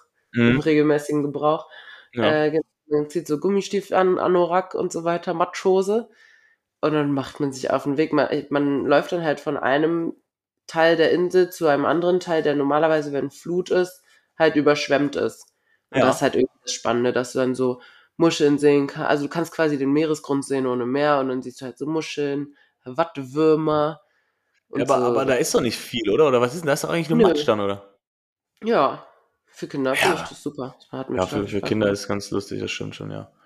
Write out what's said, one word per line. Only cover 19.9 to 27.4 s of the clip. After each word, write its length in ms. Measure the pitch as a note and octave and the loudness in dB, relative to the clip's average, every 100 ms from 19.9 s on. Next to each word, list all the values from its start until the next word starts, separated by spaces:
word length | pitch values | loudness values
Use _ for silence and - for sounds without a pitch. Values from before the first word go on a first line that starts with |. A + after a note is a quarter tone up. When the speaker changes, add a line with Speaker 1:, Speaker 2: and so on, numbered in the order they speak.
Speaker 2:
Meeresgrund 520 | D3 D#3+ D3+ - C#3 | 2 2 -2 -2 -4
sehen 220 | C3+ C3+ C3 | -2 -2 -2
ohne 180 | B2 A#2+ | -2 -2
Meer 320 | C#3 D3 C#3+ | 0 2 2
und 80 | C3 | 0
dann 120 | B2+ | -4
siehst 180 | B2+ - | -8 -12
du 40 | |
halt 140 | C3 - | -14 -10
so 80 | C#3+ | -6
Muscheln, 680 | D#3+ D3+ - C#3+ C#3+ C#3+ - _ _ | -4 -6 -4 -4 -4 -8 -14 _ _
Wattwürmer 1160 | B2+ B2+ E3 C#3 C3 C#3+ D#3 D#3 D#3 D3+ D3+ D#3 _ _ _ _ _ _ _ | -8 -4 -4 -6 -6 0 4 4 2 0 -2 -4 _ _ _ _ _ _ _
und 120 | C#3 | -4
Speaker 1:
Ja, 40 | |
aber, 160 | C#3 C3 | 0 2
Speaker 2:
so. 60 | B2 | 2
Speaker 1:
aber 180 | A#2+ | 0
da 100 | C3+ | 0
ist 200 | B2+ D#3+ | 0 2
doch 80 | A#3 | 0
nicht 140 | B2 - | 0 -4
viel, 320 | - C#3+ E3+ | -8 -4 0
oder? 180 | A2+ D3+ | 4 4
Oder 120 | B2 | 4
was 120 | B2 | 2
ist 60 | D#3+ | -2
denn 60 | D#3+ | -2
das? 120 | D3 | -2
Ist 40 | |
doch 60 | D#3 | -2
eigentlich 180 | E3 D#3+ | -4 0
nur 100 | E3 | 4
Speaker 2:
Nö. 40 | G3+ | 4
Speaker 1:
Matsch 200 | D3 | 2